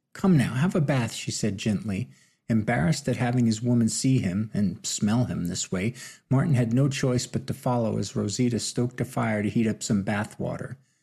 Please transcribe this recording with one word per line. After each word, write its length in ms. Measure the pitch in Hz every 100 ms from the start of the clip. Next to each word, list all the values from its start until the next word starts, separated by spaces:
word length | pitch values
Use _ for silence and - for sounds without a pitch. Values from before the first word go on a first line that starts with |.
| _
Come 240 | - 196 165
now, 180 | 104
have 220 | 117 175 -
a 40 |
bath," 340 | 143 135 113
she 180 | - -
said 260 | - 110 98
gently. 500 | 113 98 107 95 123 - _ _ -
Embarrassed 600 | 110 107 120 165 156 -
at 80 | 117
having 300 | 123 123 117
his 160 | 107
woman 260 | 120 120 113
see 300 | - 131 131
him 320 | 95 92 110
and 300 | - 101 85
smell 400 | - - 104 117
him 220 | 104 85 87
this 240 | 90 -
way, 240 | 92 104 - - - _
Martin 240 | 131 180
had 180 | 127 117
no 160 | 120 139
choice 380 | 131 135 123 -
but 200 | - -
to 60 |
follow 420 | - - 120 113 107
as 200 | 104 113
Rosita 440 | 104 101 123 113
stoked 400 | - - 123 -
a 40 |
fire 380 | - - 117 107
to 80 | 104
heat 160 | 117 110
up 160 | 104
some 200 | - 104
bath 360 | 98 104 104 -
water. 380 | 90 85 - - _ _